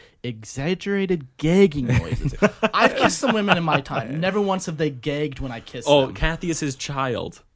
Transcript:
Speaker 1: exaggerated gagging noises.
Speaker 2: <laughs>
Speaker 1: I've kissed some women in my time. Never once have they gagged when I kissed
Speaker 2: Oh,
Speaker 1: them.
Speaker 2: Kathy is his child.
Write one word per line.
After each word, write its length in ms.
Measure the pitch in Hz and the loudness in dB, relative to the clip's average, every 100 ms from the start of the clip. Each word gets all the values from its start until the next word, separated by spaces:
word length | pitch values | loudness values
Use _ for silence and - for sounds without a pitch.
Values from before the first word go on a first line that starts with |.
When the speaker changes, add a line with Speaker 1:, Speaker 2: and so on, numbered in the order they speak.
| _ _ | _ _
Speaker 1:
exaggerated 1040 | 123 110 107 131 151 185 196 196 190 175 131 - | -12 -12 -12 -8 -4 -4 -4 -2 -2 -4 -6 -4
gagging 480 | 156 185 196 143 123 | 2 6 6 4 0
noises. 480 | 123 - - 147 - 202 | 2 0 -2 -4 2 2
Speaker 2:
<laughs> 200 | - 214 | 2 0
Speaker 1:
I've 220 | 196 - - | 4 2 4
kissed 220 | 247 - | 0 2
some 140 | 269 | 0
women 220 | 220 202 180 | 2 2 2
in 80 | |
my 160 | 160 147 | 2 0
time. 400 | 135 143 113 156 | -2 -6 -4 -4
Never 220 | 185 208 | -2 0
once 240 | 196 185 185 | 0 -2 -4
have 100 | 160 | -4
they 140 | 151 | -4
gagged 500 | 127 147 143 151 139 | -4 -6 -4 -4 -6
when 120 | 135 | -10
I 80 | 117 | -10
kissed 280 | - 127 143 | -12 -4 4
Speaker 2:
Oh, 140 | 143 135 | 4 4
Speaker 1:
them. 80 | |
Speaker 2:
Kathy 360 | - 160 165 175 | 0 -2 -2 -4
is 100 | 151 | -4
his 160 | 147 127 | -4 -6
child. 680 | - 139 131 98 87 - _ | -8 -4 -4 -4 -6 -12 _